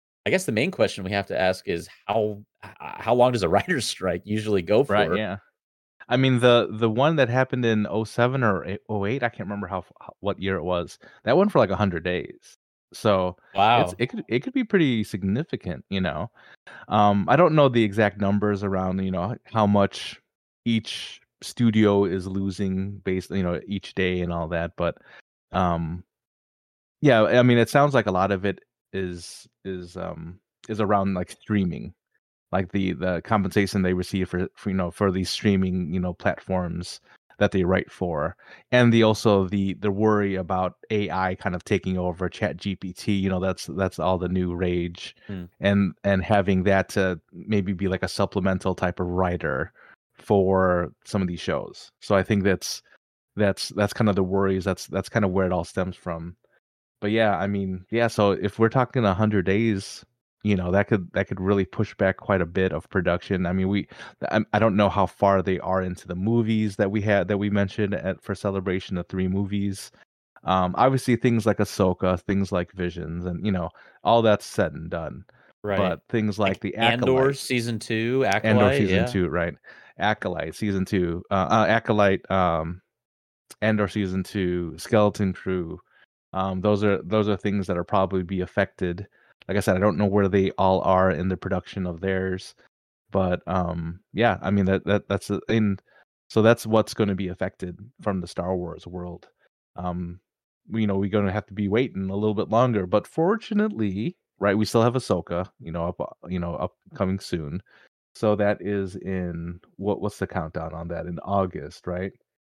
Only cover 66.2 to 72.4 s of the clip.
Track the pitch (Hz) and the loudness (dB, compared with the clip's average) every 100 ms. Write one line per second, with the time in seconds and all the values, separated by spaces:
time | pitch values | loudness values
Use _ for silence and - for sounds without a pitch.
66.2 | 101 117 110 110 107 101 98 107 104 101 | 0 0 2 0 -2 0 0 0 2 2
67.2 | 90 101 104 101 98 - 101 98 92 - | 2 0 0 0 0 -2 -4 -2 -4 -6
68.2 | - 98 101 98 92 92 - 90 85 95 | -8 -4 -2 -2 -2 -4 -4 -8 -6 -4
69.2 | 92 95 98 101 101 98 - _ _ _ | -2 -2 -2 -4 -4 -6 -14 _ _ _
70.2 | _ _ - 92 90 - 127 135 - 117 | _ _ -2 0 0 2 2 2 0 2
71.2 | 127 117 107 101 104 - 92 90 92 92 | 2 2 2 2 0 2 0 2 0 0
72.2 | - 98 | -2 -2